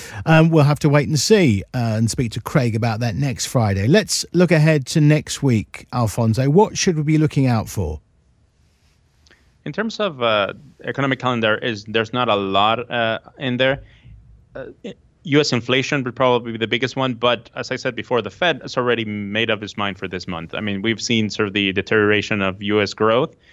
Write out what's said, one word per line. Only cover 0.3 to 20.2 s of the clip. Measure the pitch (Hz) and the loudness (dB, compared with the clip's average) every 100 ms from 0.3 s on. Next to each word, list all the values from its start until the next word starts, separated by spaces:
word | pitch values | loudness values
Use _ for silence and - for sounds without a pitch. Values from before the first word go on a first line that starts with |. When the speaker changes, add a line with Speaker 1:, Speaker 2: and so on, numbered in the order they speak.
| 160 165 | 6 6
Speaker 1:
we'll | 160 | 6
have | 143 147 | 4 4
to | 151 | 2
wait | 147 135 | 2 2
and | 151 | -2
see, | - 214 165 101 - | 4 4 4 2 -2
uh, | 131 117 110 | -4 -2 0
and | 113 | -2
speak | - 120 | -2 -4
to | 113 | -6
Craig | - 160 123 110 | -2 0 0 0
about | 117 107 | -2 -2
that | 120 101 | -4 -2
next | 139 120 - | -4 -4 -4
Friday. | 131 110 98 104 | 0 2 2 4
Let's | 196 208 - - | 2 2 -6 -2
look | 170 180 | 2 4
ahead | 165 156 156 127 | 6 4 4 0
to | 165 | 2
next | 147 151 - - | 4 4 0 -2
week, | 139 113 - - - | 0 0 -2 -12 -8
Alfonso. | 123 113 - 113 107 131 | -4 -4 0 0 0 2
What | 151 214 170 | 4 2 0
should | - 156 | -2 0
we | |
be | 151 156 | 2 2
looking | 156 - 131 | 2 2 2
out | 117 - | 0 -2
for? | - 82 76 _ _ _ _ _ _ _ _ _ _ _ _ _ _ _ _ | -6 -6 -6 _ _ _ _ _ _ _ _ _ _ _ _ _ _ _ _
Speaker 2:
In | - | -12
terms | 147 220 - | -6 -6 -4
of, | 208 139 | -6 0
uh, | 117 107 98 - - _ | 2 2 0 -4 -18 _
economic | - 123 139 131 | -10 -2 -2 0
calendar, | 127 120 110 107 | -2 0 2 2
is | 127 107 104 | -2 -6 -2
there's | 107 110 | -2 0
not | 123 123 | -2 0
a | 104 | 0
lot, | 98 95 104 113 120 | 2 2 2 0 -4
uh, | 120 113 110 - - | -2 -2 -2 -8 -10
in | 139 123 | -6 0
there. | 131 139 - _ - - - - _ | 0 0 -6 _ -20 -20 -20 -20 _
Uh, | - 131 - | -18 -16 -16
i-, | 214 - _ _ | -18 -18 _ _
U | - 143 | 0 2
S | 143 | 2
inflation | 123 113 131 131 147 | -2 0 -2 0 -4
would | 127 | -4
probably | 113 131 123 117 | 0 2 2 -2
be | 113 | -6
the | 110 | -4
biggest | 120 127 | -2 -2
one, | 135 131 | -2 -4
but | 117 123 117 - - | 0 0 -2 -4 -12
as | 127 | -8
I | 131 | -6
said | 135 117 | -6 -6
before, | - 123 | -4 -2
the | 101 | -2
Fed | - 180 139 | -2 -2 -2
has | - - | -6 -4
already | 123 117 | 0 0
made | 110 104 101 104 113 | -2 -6 -6 -4 -2
up | 107 | -2
its | 101 - | -6 -6
mind | 101 95 | -6 -6
for | 95 | -8
this | 90 | -8